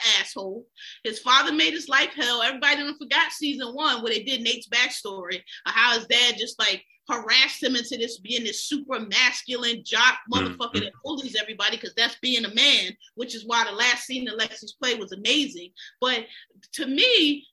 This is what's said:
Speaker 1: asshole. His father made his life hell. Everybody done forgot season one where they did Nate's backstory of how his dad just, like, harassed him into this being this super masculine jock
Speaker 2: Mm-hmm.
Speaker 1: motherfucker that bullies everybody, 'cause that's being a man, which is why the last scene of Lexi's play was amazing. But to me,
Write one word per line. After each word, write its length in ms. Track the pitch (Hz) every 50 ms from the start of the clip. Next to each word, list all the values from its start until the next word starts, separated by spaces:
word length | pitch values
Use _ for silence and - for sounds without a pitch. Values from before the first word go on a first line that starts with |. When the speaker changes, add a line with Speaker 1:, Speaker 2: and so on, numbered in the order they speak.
| - 226 214 196
Speaker 1:
asshole. 460 | 196 - - - 196 190 190 226 240 _ _ - - - - - -
His 160 | 226 220 -
father 320 | - 247 254 269 294 330 302
made 200 | 311 320 330 311
his 160 | 330 302 -
life 240 | 269 269 302 - -
hell. 260 | 285 302 240 240 240
Everybody 360 | 226 247 269 262 294 285 294
done 200 | 285 285 285 302
forgot 360 | - 302 233 269 302 330 302 -
season 420 | - 302 294 277 247 262 233 240
one 280 | 269 311 302 254 233 226
where 100 | 220 226
they 100 | 220 208
did 180 | 269 269 247 233
Nate's 260 | 233 247 233 - -
backstory 720 | 240 240 247 262 254 - - 208 190 190 180 175 185 180 - - - - -
of 60 | 175 185
how 260 | 226 233 247 233 226
his 80 | -
dad 300 | - 233 233 247 247 233 202
just, 220 | 220 247 - -
like, 240 | 220 208 196 185 - _ _ _ _ -
harassed 520 | 277 240 220 214 233 254 262 302 - - -
him 120 | 254 262
into 240 | 240 233 233 - 233
this 200 | 226 240 233 -
being 240 | - 208 247 240 233
this 200 | 214 190 - -
super 360 | - 302 294 285 - 262 226
masculine 840 | 220 202 190 233 254 247 247 - - - 247 247 247 233 233 - -
jock 360 | - - 220 240 254 247 - - 220 233
Speaker 2:
Mm-hmm. 140 | - - - - - 233
Speaker 1:
motherfucker 180 | 233 - 202 208
that 80 | - - - -
bullies 320 | - 311 269 269 254 196
everybody, 420 | 214 208 214 220 190 202 214 220
'cause 160 | 220 - 190 -
that's 200 | - 233 233 233 - -
being 220 | 262 254 233 226
a 100 | 196 208
man, 420 | 233 269 285 269 220 190 180 - _ _ - _
which 180 | - 247 247 240
is 100 | 226 208
why 200 | 226 233 233 226
the 80 | 214 196
last 320 | 208 240 247 240 240 -
scene 240 | - 262 262 254 233
of 100 | 214 220
Lexi's 360 | 220 220 - - - 214 - -
play 140 | 277 254 233
was 160 | 226 202 185
amazing. 640 | 190 196 208 226 269 302 285 220 165 170 175 180 _ - - - - -
But 240 | - 254 254 233 226 - - - - _ _ _ _ - -
to 120 | - 311
me, 600 | 254 269 294 427 508 494 427 330 294 294 285 - -